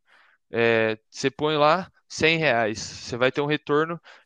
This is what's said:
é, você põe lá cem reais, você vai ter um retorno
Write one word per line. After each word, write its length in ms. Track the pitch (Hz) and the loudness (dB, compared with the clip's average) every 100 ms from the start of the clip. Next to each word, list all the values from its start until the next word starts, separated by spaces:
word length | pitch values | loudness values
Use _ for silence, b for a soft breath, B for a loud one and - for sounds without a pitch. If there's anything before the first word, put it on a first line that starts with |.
| b b b b _ | b b b b _
é, 480 | 113 117 113 110 110 _ | 0 2 4 0 -4 _
você 220 | - 135 | -6 -4
põe 240 | - 151 151 | -2 -2 2
lá 320 | 147 175 180 _ _ | 2 2 -4 _ _
cem 300 | - 156 165 | 0 0 2
reais, 400 | 151 117 110 110 | 2 2 0 -4
você 400 | - - - 120 | -10 -14 -10 -2
vai 140 | 127 | 0
ter 100 | 147 | 0
um 60 | 143 | -2
retorno 520 | 151 - 147 160 170 B B | -4 0 0 0 -8 B B